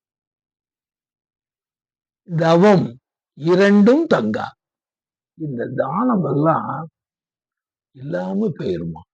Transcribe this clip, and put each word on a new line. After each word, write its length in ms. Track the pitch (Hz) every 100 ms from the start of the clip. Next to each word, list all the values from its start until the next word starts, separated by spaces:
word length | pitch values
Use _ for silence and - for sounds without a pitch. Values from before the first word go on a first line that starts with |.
| _ _ _ _ _ _ _ _ _ _ _ _ _ _ _ _ _ _ _ _ _ _ - 160
தவம் 600 | 165 170 208 185 113 120 _ _ _
இரண்டும் 720 | - 160 180 196 202 202 285 320
தங்கா. 460 | 131 110 104 - - _ _ _ _ _ _ _
இந்த 380 | - 151 120 113 127
தானம் 500 | 139 170 254 214 143
எல்லாம் 600 | 143 156 151 - 147 165 _ _ _ _ _ _ _ _ _ _
இல்லாம 580 | 131 139 175 185 196 214
போயிருமா? 500 | - 139 87 85 80 -